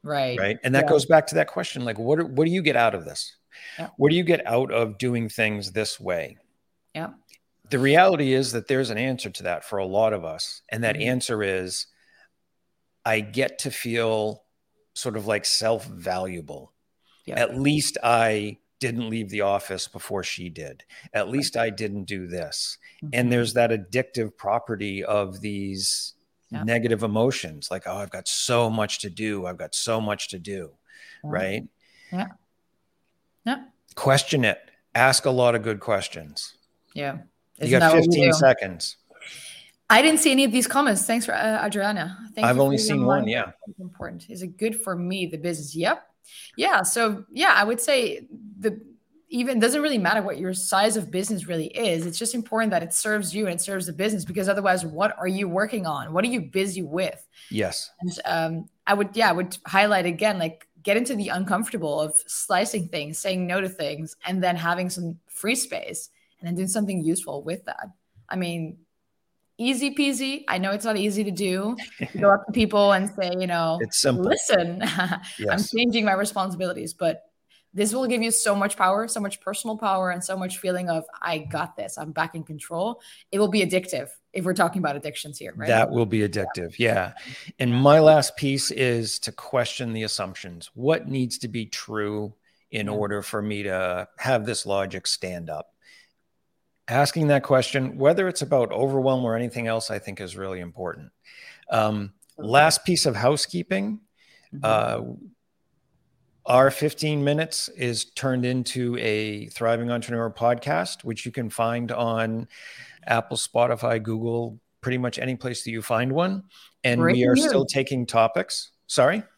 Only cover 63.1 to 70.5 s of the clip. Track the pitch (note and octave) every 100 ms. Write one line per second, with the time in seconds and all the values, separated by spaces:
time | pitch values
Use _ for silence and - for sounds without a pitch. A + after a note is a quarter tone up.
63.1 | D#3+ G3 F#3 F3 F#3 F#3 F#3 D3 D3+ D#3
64.1 | - F3 F#3 F3+ F3 E3+ F3 F#3 F3+ E3+
65.1 | E3 _ - G3+ B3+ - - - - -
66.1 | _ _ _ E3+ F3+ F#3 A3 G3+ F#3+ D#3+
67.1 | E3+ - C#3+ D3+ F3+ - - - _ _
68.1 | _ _ F#3 F3+ E3+ D#3+ E3+ _ _ _
69.1 | _ _ _ _ - A#3+ B3+ C#4 C#4+ C#4
70.1 | A#3+ C4+ C#4+ -